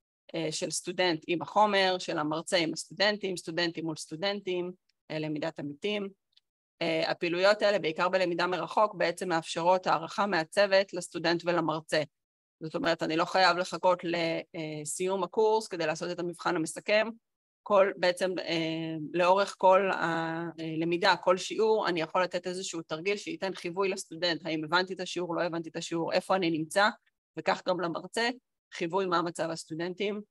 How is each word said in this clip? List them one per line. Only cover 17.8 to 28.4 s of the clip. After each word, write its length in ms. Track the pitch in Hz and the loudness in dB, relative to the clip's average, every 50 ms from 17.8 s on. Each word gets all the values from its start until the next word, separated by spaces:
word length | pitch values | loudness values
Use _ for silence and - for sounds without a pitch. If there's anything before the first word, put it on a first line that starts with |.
| 190 202 - | 6 4 2
בעצם, 340 | - 175 180 180 - 196 185 190 165 | 0 0 0 2 2 0 -2 -2 -2
אה, 580 | - - 165 165 165 160 160 160 165 160 160 160 151 143 - | -4 -2 -2 -2 0 -2 -2 -4 -4 -4 -6 -6 -6 -4 0
לאורך 420 | 170 180 175 185 196 202 196 - - | 2 4 6 6 4 4 0 0 2
כל 320 | - 185 185 190 202 190 180 | 6 6 6 6 6 2 0
הלמידה, 1200 | - 165 170 165 165 165 165 165 165 170 170 160 160 160 160 160 156 165 170 175 170 175 196 180 | 0 0 -2 -2 -2 -2 -2 -4 -4 -6 -8 -8 -8 -8 -6 -4 -2 0 0 0 2 4 4 2
כל 200 | 170 - - 185 | 4 4 2 2
שיעור, 520 | 185 185 - 180 - 214 220 220 214 - 170 | 2 2 -4 -2 0 2 2 2 2 2 0
אני 120 | 175 170 | 0 0
יכול 220 | 156 160 - 185 180 | -2 0 0 0 0
לתת 240 | 180 180 180 180 | 0 -2 -4 -6
איזשהו 360 | 185 180 180 190 190 - 165 165 | -6 -6 -6 -8 -8 -10 -10 -8
תרגיל 340 | - 160 156 165 196 208 | -8 -8 -6 -2 -2 -4
שייתן 380 | 208 - 165 165 165 - 190 175 | -4 -4 -8 -8 -6 -6 -6 -6
חיווי 340 | - - 175 170 185 196 190 | -6 -8 -6 -2 -2 -2 -2
לסטודנט, 580 | 190 196 - - 160 160 170 180 165 151 175 | -2 -4 -8 -10 -8 -4 -2 -2 -2 -2 -4
האם 180 | 165 160 160 156 | -4 -4 -4 -2
הבנתי 300 | 151 165 180 185 185 190 | 0 2 2 2 0 -4
את 60 | 175 | -8
השיעור, 340 | 185 175 - 175 180 175 170 | -8 -6 -6 -4 -4 -2 -2
לא 80 | 165 170 | -2 -2
הבנתי 260 | 175 160 170 170 160 | -2 -2 -4 -6 -6
את 80 | 156 | -8
השיעור, 360 | 165 170 - 170 170 165 - - | -10 -8 -4 -4 -4 -2 0 0
איפה 240 | 185 185 - 190 | 0 0 2 0
אני 140 | 190 190 165 | 2 2 2
נמצא, 380 | 165 151 160 156 - 196 202 220 226 - _ _ _ _ _ _ - | 0 0 -2 -2 2 2 2 2 2 -2 _ _ _ _ _ _ -12
וכך 260 | 160 156 - 185 180 - - | -6 -2 -2 -2 0 0 -2
גם 120 | 185 170 | 0 0
למרצה, 480 | 180 170 160 156 175 185 - 226 226 233 254 247 | 0 -2 -2 -4 -6 -6 -2 0 0 0 -2 -4